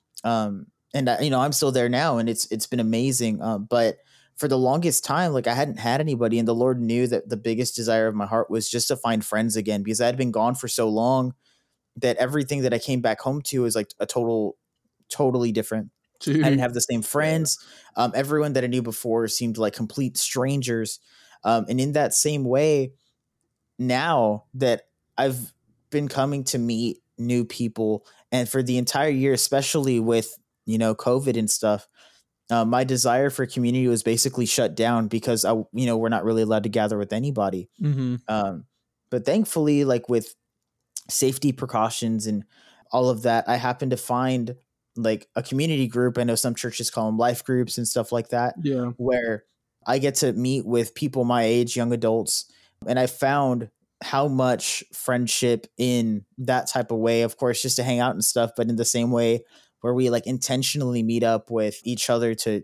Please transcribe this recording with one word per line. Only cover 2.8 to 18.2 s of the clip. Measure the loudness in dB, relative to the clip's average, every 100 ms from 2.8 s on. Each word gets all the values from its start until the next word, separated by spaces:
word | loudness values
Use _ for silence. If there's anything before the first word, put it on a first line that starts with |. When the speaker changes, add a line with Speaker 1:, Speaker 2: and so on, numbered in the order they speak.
Speaker 1:
amazing. | 0 0 0 0 0 -2
Um, | -2 -4
but | 0 2 2 0 _ _ _ -6
for | 0
the | 2
longest | 2 2 0 0
time, | 0 0 0
like, | 0 0
I |
hadn't | 0 -2 -2
had | -2 0
anybody, | 0 0 0 2
and | 0
the |
Lord | 2 2 2
knew | 0 0 0
that | 0 -4
the | -6
biggest | -2 -2 -2
desire | -4 0 2 2
of |
my | 0 -2
heart | 0 0
was | -2 -2
just | -2 -2
to | -2
find | 0 -2
friends | -2 -2 -2 -2
again, | -2 -2
because | -2 0
I | 0
had | 0
been | -2
gone | 0 0
for | 0 -4
so | -2 0
long | 2 2 2 0 -6 _ _ _ _ _ -4
that | -2 0
everything | 0 0 -2 0
that | 0
I | 0
came | 0 0
back | 0 -2
home | -2 -4
to | -4 -2
is, | 0
like, | 0 -4 -6
a | -6
total, | -2 0 0 -2 -6 _ _ _ _ -10
totally | -2 0 2 0
different. | 0 -2 -4 -6 _ _ -10
Speaker 2:
Dude. | -2 2
Speaker 1:
I | 4
didn't | 2
have | 0
the | -2
same | -2 -2
Speaker 2:
Yeah. | -2
Speaker 1:
friends. | 0 0 0 -2 -4 -8 -20 -10
Um, | -2 0
everyone | 0